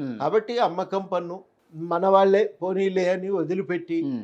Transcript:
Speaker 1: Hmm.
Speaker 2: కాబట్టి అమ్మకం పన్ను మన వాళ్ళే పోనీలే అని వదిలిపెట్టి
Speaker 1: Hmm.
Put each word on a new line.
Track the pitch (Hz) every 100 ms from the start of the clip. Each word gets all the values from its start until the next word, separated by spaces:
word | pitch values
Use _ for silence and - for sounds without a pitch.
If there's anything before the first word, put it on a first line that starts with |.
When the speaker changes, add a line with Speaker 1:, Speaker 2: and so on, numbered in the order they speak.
Speaker 1:
Hmm. | 139 113
Speaker 2:
కాబట్టి | 143 214 220 240
అమ్మకం | 208 175 185 196 190
పన్ను | 180 175 185 - _ _
మన | 156 170 170 190
వాళ్ళే | 196 196 196 214 -
పోనీలే | 180 190 196 185 180
అని | 185 185
వదిలిపెట్టి | 196 156 185 156 175 170 165
Speaker 1:
Hmm. | 139 123